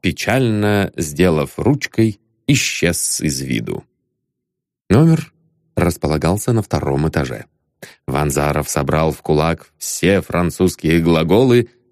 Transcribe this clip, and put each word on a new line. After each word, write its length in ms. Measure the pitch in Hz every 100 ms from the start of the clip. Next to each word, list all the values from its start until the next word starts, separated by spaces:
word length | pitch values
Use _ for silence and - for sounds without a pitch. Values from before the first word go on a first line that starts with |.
печально 880 | 95 - - 127 123 107 104 104 98 -
сделав 560 | 76 73 92 78 71 -
ручкой, 600 | 110 143 - - 113 104 _ _ -
исчез 720 | 143 - - 87 85 - -
из 200 | 78 67
виду. 420 | 65 58 55 50 _ _ _ _ _ _ _ _ _ _ _
Номер 460 | 110 165 160 - _ _ _ _ -
располагался 760 | 82 82 76 78 80 101 -
на 80 | 113
втором 480 | 98 73 73 69 78
этаже. 360 | 80 65 55 - _ _ _ - _ -
Ванзаров 640 | 65 76 71 73 76 71
собрал 420 | 73 69 76 80
в 100 | -
кулак 500 | - 78 80 82 - _
все 440 | - - 90 98
французские 760 | - 87 87 - 90 - 82 82
глаголы, 680 | 82 80 82 98 131 120 117 _ _